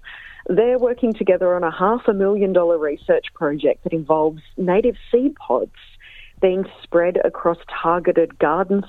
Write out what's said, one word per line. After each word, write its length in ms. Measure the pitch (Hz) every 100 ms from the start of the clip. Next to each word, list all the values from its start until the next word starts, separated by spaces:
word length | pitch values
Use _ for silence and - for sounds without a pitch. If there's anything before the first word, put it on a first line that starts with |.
| - - - - -
They're 300 | 185 240 247
working 320 | 240 247 233
together 420 | 220 196 180 180 180
on 80 |
a 80 | 170
half 360 | - 190 240 -
a 60 |
million 400 | 196 196 208 196
dollar 240 | 180 170 165
research 480 | 151 147 - 165 -
project 500 | - 151 147 135 -
that 80 | -
involves 500 | 165 151 156 156 156 - -
native 400 | 180 190 240 - -
seed 240 | 240 277 -
pods 400 | - 120 - - - - - - - -
being 240 | 190 185 185 -
spread 340 | - 170 175 175 -
across 320 | - 170 170 -
targeted 720 | - 170 175 180 170 165 -
garden 460 | 151 170 185 202